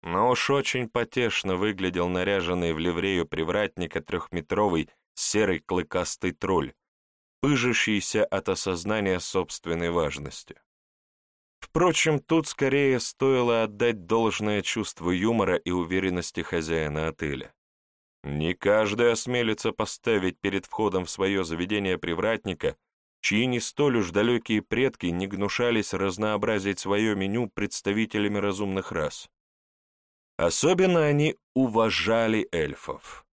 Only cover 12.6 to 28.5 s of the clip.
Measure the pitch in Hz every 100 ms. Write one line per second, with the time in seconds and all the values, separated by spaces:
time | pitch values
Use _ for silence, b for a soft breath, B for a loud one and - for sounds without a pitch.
12.6 | 139 139 139 127 - - 135 131 120 117
13.6 | 110 104 120 110 85 113 110 - 107 104
14.6 | 92 - 101 - 85 90 107 117 92 87
15.6 | 87 90 85 90 95 90 87 - 87 87
16.6 | 80 80 78 73 80 78 78 67 - _
17.6 | _ _ _ _ _ _ 69 71 80 90
18.6 | 101 107 107 107 120 113 - 123 117 107
19.6 | 117 - 107 - - 107 92 - 101 95
20.6 | - - 107 92 87 - 95 98 85 82
21.6 | 90 104 98 90 87 82 101 110 - 82
22.6 | 71 - _ _ _ _ - 104 127 123
23.6 | - - 147 120 92 92 110 120 - 110
24.6 | - 110 131 - 87 87 98 98 101 -
25.6 | 120 113 104 95 98 92 107 107 113 107
26.6 | 98 95 95 101 110 101 98 110 117 -
27.6 | 101 - - 101 110 107 104 104 101